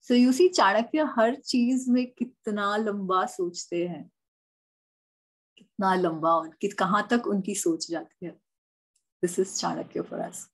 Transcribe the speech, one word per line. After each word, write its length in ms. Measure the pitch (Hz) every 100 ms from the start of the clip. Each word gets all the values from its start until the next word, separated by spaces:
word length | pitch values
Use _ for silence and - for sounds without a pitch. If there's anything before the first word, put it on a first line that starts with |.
So 80 | -
you 240 | 247 247 254
see, 180 | 359
चाणक्य 460 | - 196 202 233 311
हर 340 | 302 254 226
चीज 540 | 277 - 254 240 254 254
में 220 | 247 247
कितना 680 | _ 240 _ - 208 202 208
लंबा 500 | 214 208 190 190 185
सोचते 640 | - 175 175 - 170 175
हैं, 220 | 156 - _ _ _ _ _ _ _ _ _ _ _ _ _ _ _
कितना 360 | _ - 190
लंबा 400 | 185 175 160 160
उन-, 200 | 165 160 -
कि-, 120 | 202
कहाँ 360 | - 180 208 208
तक 160 | 240 208
उनकी 280 | 202 190
सोच 360 | 196 175 160 -
जाती 360 | 165 160 _ 185
है। 140 | - _ _ _ _ _ _ _ _
This 220 | 175 180 190
is 140 | -
चाणक्य 400 | 175 - - -
for 180 | - -
us। 180 | 175 - -